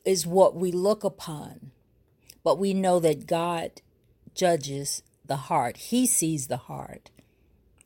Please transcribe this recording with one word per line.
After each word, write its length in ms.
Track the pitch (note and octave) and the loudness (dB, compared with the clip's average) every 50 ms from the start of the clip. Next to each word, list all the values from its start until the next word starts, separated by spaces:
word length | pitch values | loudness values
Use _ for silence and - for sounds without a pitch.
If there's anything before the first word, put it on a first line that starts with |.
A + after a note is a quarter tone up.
| - | -2
is 200 | F#3+ F#3+ F#3 D#3 | 0 0 0 0
what 300 | E3+ E3+ F#3+ F#3 - - | 2 6 6 6 6 6
we 160 | E3+ F3+ F#3 F3 | 2 -2 -2 0
look 320 | F3+ F3+ G3+ G#3+ G#3+ - | 0 2 0 0 0 -2
upon. 680 | G3 - - - - D#3 D3 - - - - - C3 - _ _ _ _ _ _ _ _ _ _ - - _ - | -6 -6 -6 -10 -12 -10 -10 -12 -14 -16 -18 -20 -20 -20 _ _ _ _ _ _ _ _ _ _ -20 -20 _ 0
But 160 | C3+ C#3+ D#3+ | 0 2 2
we 140 | G3 G3+ F#3+ | 2 0 0
know 260 | F#3+ F#3+ F#3 F3+ F3+ | 2 2 2 4 4
that 260 | E3 E3 D3+ C#3+ - | 4 2 2 0 -2
God 560 | - E3+ E3 E3 F3 F3 E3 E3 - - - - _ _ _ _ _ _ _ _ - - | -2 -2 -2 0 -2 -2 -4 -6 -8 -12 -16 -20 _ _ _ _ _ _ _ _ -18 -4
judges 680 | - F#3 F#3 E3+ D#3+ C3+ C#3 C#3 C#3 C#3+ C#3+ - - - _ _ _ - | 0 2 2 2 2 0 -4 -8 -8 -6 -6 -8 -8 -10 _ _ _ -8
the 140 | - C#3 | -6 -6
heart. 400 | C#3+ C3+ - F3+ D3+ B2 A#2+ A2 | -6 -4 -2 0 0 0 0 -4
He 300 | - - - - B3 B3+ | -8 -6 -2 0 2 2
sees 400 | A#3+ - - E3+ D#3+ D#3+ D3 B2+ | 2 2 0 0 0 -2 -2 -4
the 100 | - B2 | -6 -6
heart, 540 | B2+ - - D3 C#3 C3+ - - - - - _ _ _ _ _ _ _ _ _ _ _ _ _ _ _ | -8 -8 -10 -12 -12 -12 -14 -16 -20 -20 -20 _ _ _ _ _ _ _ _ _ _ _ _ _ _ _